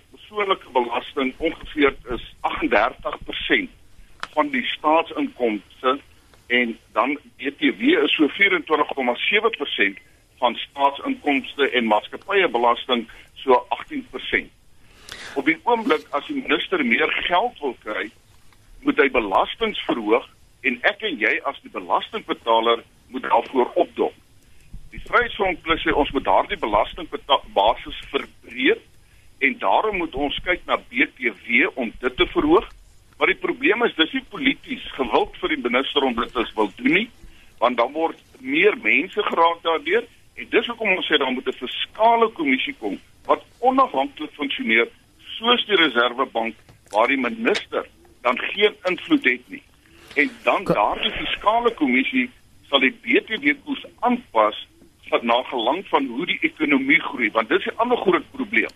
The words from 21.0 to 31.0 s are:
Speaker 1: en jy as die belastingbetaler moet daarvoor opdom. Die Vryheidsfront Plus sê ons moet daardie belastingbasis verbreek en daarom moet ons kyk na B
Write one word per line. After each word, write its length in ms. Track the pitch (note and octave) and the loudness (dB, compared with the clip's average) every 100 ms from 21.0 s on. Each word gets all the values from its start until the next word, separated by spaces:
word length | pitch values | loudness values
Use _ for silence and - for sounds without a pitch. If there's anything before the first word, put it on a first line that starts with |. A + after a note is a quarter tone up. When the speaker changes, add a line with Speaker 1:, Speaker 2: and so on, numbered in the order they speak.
Speaker 1:
en 160 | G#3+ B2+ | -4 -2
jy 220 | G#2+ D#3 | 0 0
as 120 | C3+ - | -4 -8
die 80 | - | -12
belastingbetaler 1120 | A2 F2+ C#3 - G#3+ E3 - A#2+ A2+ A2+ A#2 - _ - | -12 -2 -2 -2 -8 -8 -4 2 4 4 0 -4 _ -14
moet 140 | B2+ | -10
daarvoor 480 | - - - - - | 0 0 2 0 0
opdom. 360 | F3 - - - - _ - - - - - - | 0 0 0 -2 -4 _ -20 -20 -20 -18 -18 -16
Die 100 | - | -16
Vryheidsfront 600 | - G#3 A#3+ - F#3+ D#3 | 0 0 0 -2 -2 -2
Plus 180 | D#3 D#3 | -2 0
sê 100 | E3 | 0
ons 180 | D3 C#3+ | 0 0
moet 140 | C#3 | 0
daardie 340 | G2+ G2 - G#3 | 2 2 2 -4
belastingbasis 1400 | A#2+ G#2 B2 G3 D#3+ C#3+ - C3+ - G#2 G#2+ - D3 - - | 0 0 0 -6 -12 -10 0 0 0 2 2 2 -6 -14 -8
verbreek 720 | C#3 B2 - A#2 A#2+ C#3 A3+ - - - - - - | -6 -6 -14 -14 -2 0 0 -4 -20 -20 -20 -20 -2
en 180 | C3+ A#2 | -2 0
daarom 380 | G2+ A2+ G#3+ G3 | 2 2 2 -2
moet 180 | E3 | -6
ons 240 | C3+ C#3+ - | -4 -4 -4
kyk 160 | F#3 F3+ - | -4 -4 -2
na 100 | A#2 | -4
B 300 | - A#2+ | -2 -2